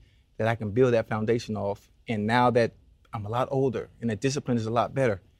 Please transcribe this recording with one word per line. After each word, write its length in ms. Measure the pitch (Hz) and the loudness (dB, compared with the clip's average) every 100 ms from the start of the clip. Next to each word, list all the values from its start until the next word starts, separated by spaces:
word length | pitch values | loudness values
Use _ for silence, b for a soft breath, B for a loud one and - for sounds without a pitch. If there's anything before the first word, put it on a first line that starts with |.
| - _ _ - | -16 _ _ -4
that 100 | 110 | -2
I 80 | 113 | -2
can 160 | 107 | -2
build 220 | 107 127 | 2 4
that 160 | 113 110 | 2 0
foundation 480 | 110 110 117 - 107 | -4 0 -2 -2 -4
off. 320 | 101 101 _ _ - | -4 -6 _ _ -6
And 180 | 107 107 | -2 2
now 240 | 123 123 | 4 4
that 200 | 120 113 - _ _ _ | 4 0 -2 _ _ _
I'm 120 | - 101 | -12 -6
a 40 | |
lot 200 | 120 131 | -4 -2
older 380 | 135 135 107 - - | 0 0 -2 -8 -6
and 100 | 117 | -4
the 60 | 104 | -2
discipline 400 | 135 143 - 120 | -2 -2 -2 -2
is 80 | 110 | 0
a 40 | |
lot 220 | 117 104 135 | 0 0 0
better, 260 | 127 95 _ | 0 0 _